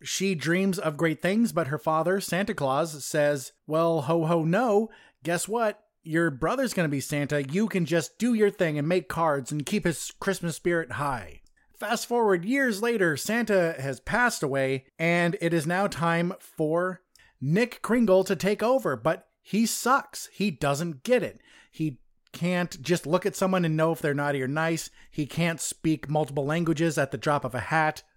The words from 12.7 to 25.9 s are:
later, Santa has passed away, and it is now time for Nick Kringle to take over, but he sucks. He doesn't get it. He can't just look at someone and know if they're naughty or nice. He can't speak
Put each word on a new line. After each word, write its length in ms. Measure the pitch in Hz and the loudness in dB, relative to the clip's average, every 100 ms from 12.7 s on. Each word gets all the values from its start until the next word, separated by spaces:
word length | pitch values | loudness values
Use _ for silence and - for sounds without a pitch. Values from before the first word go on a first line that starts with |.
| 196 | 0
later, 340 | 233 226 175 139 | 0 2 2 0
Santa 600 | - 233 220 196 165 160 | -2 -2 2 2 2 0
has 220 | 135 127 | -6 -6
passed 420 | - 214 247 - | -2 2 2 0
away, 440 | 143 135 135 135 - - | -2 0 0 -2 -6 -2
and 380 | 165 175 170 165 | 0 2 2 0
it 140 | 165 | 0
is 120 | 170 147 | 0 0
now 200 | 180 202 | 0 -2
time 460 | - 170 170 175 - | 0 0 2 0 -4
for 640 | - - 151 170 185 175 _ _ _ _ | -10 -4 0 0 -2 -4 _ _ _ _
Nick 420 | 135 185 240 - | 0 2 0 -2
Kringle 420 | - 247 208 185 | 0 2 6 6
to 100 | 190 | 4
take 280 | 185 190 208 | 0 0 0
over, 340 | 220 269 170 123 | 2 2 0 -2
but 320 | 156 170 - _ | -2 -2 -6 _
he 240 | - 196 226 | -4 0 0
sucks. 640 | - 233 277 - - - | 0 2 2 0 -12 -12
He 180 | - 202 | -4 -4
doesn't 540 | 143 143 143 170 135 | -2 -2 -2 -4 -6
get 180 | - 247 | 0 0
it. 180 | 127 - _ - _ | 0 -8 _ -20 _
He 280 | - 156 123 _ _ _ | -6 -6 -6 _ _ _
can't 480 | - 175 180 175 160 | -6 -2 0 -2 -6
just 240 | 127 170 139 | -2 -2 2
look 200 | 180 196 | 0 0
at 100 | - | 0
someone 280 | 190 185 | 2 2
and 120 | 165 156 | 2 2
know 160 | 160 | 0
if 80 | 160 | 0
they're 140 | 156 | -2
naughty 280 | 143 143 143 | 0 0 -2
or 60 | 131 | -2
nice. 420 | 151 165 165 - - - | -2 0 -2 -6 -16 -10
He 160 | - 139 | -6 -4
can't 340 | 165 170 160 | -2 -2 -2
speak 480 | - - 160 | -6 -4 -2